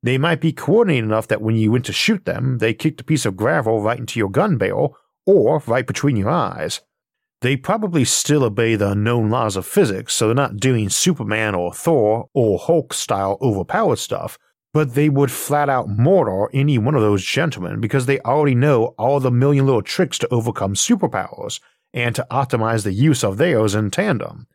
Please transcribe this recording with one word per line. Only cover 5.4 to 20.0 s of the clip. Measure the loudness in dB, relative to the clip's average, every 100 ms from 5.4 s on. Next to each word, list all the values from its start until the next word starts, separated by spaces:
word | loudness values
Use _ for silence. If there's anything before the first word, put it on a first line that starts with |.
| 4 0 0
right | -2 -2
between | -2 0 0
your | 0
eyes. | 0 -2 -4 -8 -8 _ _ _ _ _ _
They | -2 -2
probably | -2 -2 0 0
still | 0 0 0 2
obey | 2 0 0 2
the | 0
known | 0 0 0 0
laws | 0 -2 -4
of |
physics, | -2 0 0 0 -6
so | -2 0
they're |
not | 2 -2 -2
doing | 0 0 -2
Superman | 0 0 -2 -2 -2 -2
or | -2 -4
Thor | -4 0 2 2 0 -2
or | 0 0 0
Hulk | 0 0 0
style | -8 -4 -4 -2 -2
overpowered | -2 -2 -4 -2 -2 -2
stuff, | -4 -8 -8 -14 _ _ _
but | -2 -2
they | 0 0
would | 2 0
flat | -2 2 2 4
out | 0 0
murder | 2 4 4 2 0 0
any | 2 2 2
one | 2
of | 4
those | 4 2
gentlemen | 0 -2 -2 -4 -8 -4
because | -2 -2
they | 0 -2
already | 0 2 2
know | 2 4 2 0 -2
all | 0 2
the | 2
million | 2 4 4
little | 2 0
tricks | -2 -2